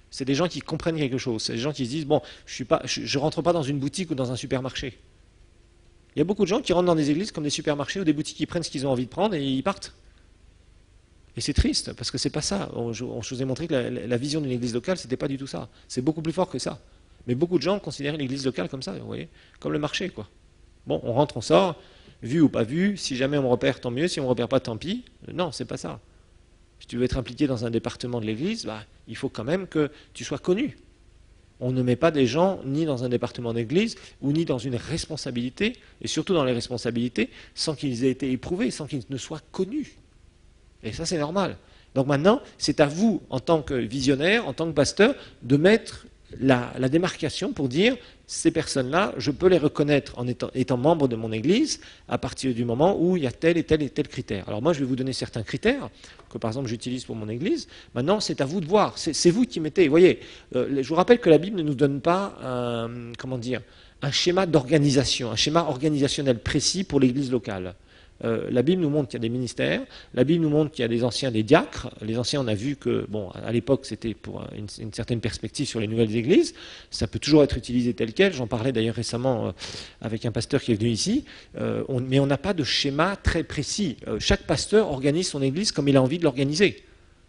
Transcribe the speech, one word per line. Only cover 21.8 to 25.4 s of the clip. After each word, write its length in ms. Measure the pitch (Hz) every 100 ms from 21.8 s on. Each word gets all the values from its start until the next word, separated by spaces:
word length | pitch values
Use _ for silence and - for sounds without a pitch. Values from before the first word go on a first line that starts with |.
| - - - -
vu 200 | 117 160
ou 80 | 143
pas 140 | 117
vu, 340 | 113 156 196 196
si 180 | - 127
jamais 220 | 135 143
on 60 |
me 40 | 131
repère, 320 | 120 139 131
tant 100 | 127
mieux, 200 | 123 175
si 100 | 170
on 40 |
me 60 | 131
repère 200 | 120 117
pas, 100 | 131
tant 160 | 127 110
pis. 300 | 156 240 - _ -
Non, 220 | 156